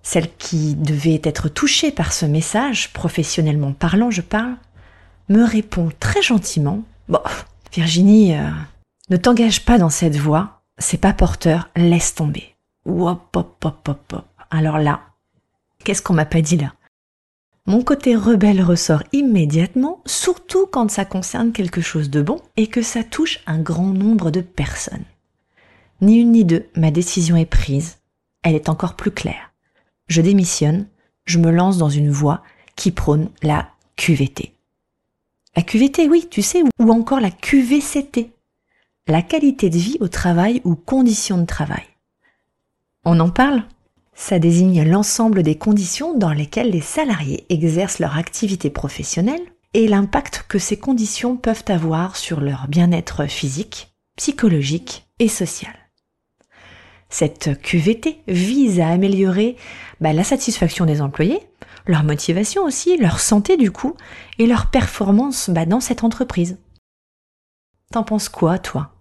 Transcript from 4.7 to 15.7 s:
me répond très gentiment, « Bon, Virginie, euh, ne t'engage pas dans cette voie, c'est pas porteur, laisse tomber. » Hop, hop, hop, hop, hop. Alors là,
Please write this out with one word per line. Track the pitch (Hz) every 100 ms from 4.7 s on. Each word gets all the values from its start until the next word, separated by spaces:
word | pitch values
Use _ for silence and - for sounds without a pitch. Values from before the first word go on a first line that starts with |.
| - - _ _ _ -
me | 208
répond | 233 220 214 - 165 -
très | - 403
gentiment, « | 381 226 - - 143 202 226 _ -
Bon, | - - - - _ -
Virginie, | - 165 165 196 214 202 151
euh, | 147 156 151 - _ _ _
ne | 185
t'engage | 247 233 226 196 -
pas | 240
dans | 170
cette | 147 170 147
voie, | 151 151 202 _ _ _
c'est | - 160
pas | 190
porteur, | - 180 - 170 165 165 -
laisse | 170 170 -
tomber. » | - 151 147 - _ _ _ -
Hop, | 175 175 175 _ 175
hop, | 170 _ 165
hop, | - -
hop, | 143 _
hop. | - - _ -
Alors | 160 156 151
là, | 151 143 - _ _ _ _ _ _